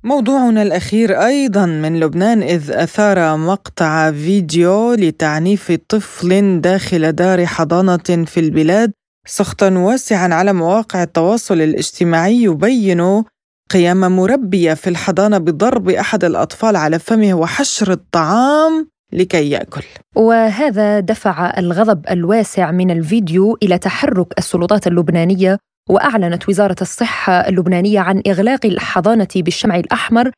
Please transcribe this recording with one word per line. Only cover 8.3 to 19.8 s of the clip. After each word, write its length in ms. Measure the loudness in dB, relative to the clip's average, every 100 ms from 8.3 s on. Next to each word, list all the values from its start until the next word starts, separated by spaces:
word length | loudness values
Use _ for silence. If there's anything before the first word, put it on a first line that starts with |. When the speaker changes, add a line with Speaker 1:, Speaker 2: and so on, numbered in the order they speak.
| -2
Speaker 1:
البلاد 520 | 0 0 2 2 0 -4 _ _ -16
سخطا 440 | -6 -6 0 0
واسعا 640 | 2 2 0 -2 0 0
على 180 | 0 2
مواقع 500 | 0 0 0 -2 -4
التواصل 580 | -2 0 0 0 0 0
الاجتماعي، 840 | 0 -2 -6 -2 0 2 2 2
يبين 840 | 2 2 2 2 2 2 2 0 -2 _ _ _ _
قيام 460 | 0 2 2 2 2
مربية 580 | 2 0 0 0 0
في 160 | 0 -4
الحضانة 480 | -4 -2 0 2 2
بضرب 500 | 0 0 0 0 0
أحد 360 | -2 -2 -2
الأطفال 520 | 0 -2 -4 -2 0 0
على 220 | 0 -2
فمه 360 | 0 2 2
وحشر 580 | 2 -2 -2 -4 -2 -2
الطعام 960 | -2 _ -2 0 2 2 2 2 0 -6 _ _
لكي 380 | -4 0 0 0
يأكل. 340 | -2 -6 -12